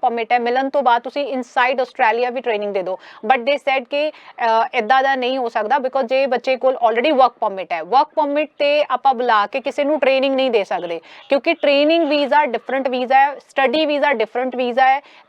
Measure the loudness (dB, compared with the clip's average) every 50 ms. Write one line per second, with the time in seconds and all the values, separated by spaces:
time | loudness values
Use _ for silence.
0 | -2 -2 -2 -2 -2 0 0 0 0 0 0 0 0 0 0 0 2 2 2 2
1 | 0 -4 -6 -6 -4 -4 -4 -6 -8 -4 0 0 0 2 0 -2 -4 -4 -2 0
2 | 2 2 2 2 -2 -2 -4 -4 -4 -2 -2 -2 -2 -4 -4 -4 -4 -4 -6 -8
3 | -12 -16 -18 -8 -4 -4 -2 -2 0 -2 -2 -2 -2 -2 -2 -2 -4 -4 -4 -4
4 | -4 -4 -6 -10 -18 -18 -8 -4 -2 0 2 0 0 -2 -2 -2 0 2 2 2
5 | 2 2 0 -2 -2 -4 -4 -4 -4 -4 -4 -4 -2 0 0 0 0 -2 -2 -2
6 | -2 0 0 0 0 0 -2 -2 -2 -2 -2 0 0 0 0 2 0 0 2 2
7 | 2 2 4 4 4 2 2 -2 -6 -4 -4 -6 -8 -6 -6 -8 -4 0 0 0
8 | 0 0 0 -2 -2 0 0 -2 -4 -4 _ -2 0 2 2 2 0 0 -2 0
9 | 0 0 0 0 2 2 2 2 2 0 -4 -6 -6 -6 -4 -2 -2 0 0 0
10 | 2 2 2 2 2 0 0 0 0 2 0 0 0 -2 -4 -6 -6 -6 -8 -10
11 | -12 -16 -20 -12 -4 -2 -2 0 0 -2 -2 0 2 2 2 4 4 2 2 2
12 | 2 0 0 0 0 2 2 2 2 0 -2 -6 -6 -4 -4 -4 -4 -4 -4 -4
13 | 0 2 4 4 4 2 0 -6 -16 _ -2 0 0 2 2 2 0 0 0 0
14 | 0 0 0 0 -2 -2 -2 -4 -4 -4 -4 -4 -4 -2 2 2 4 4 2 0
15 | -2 -10 -20 -14 -4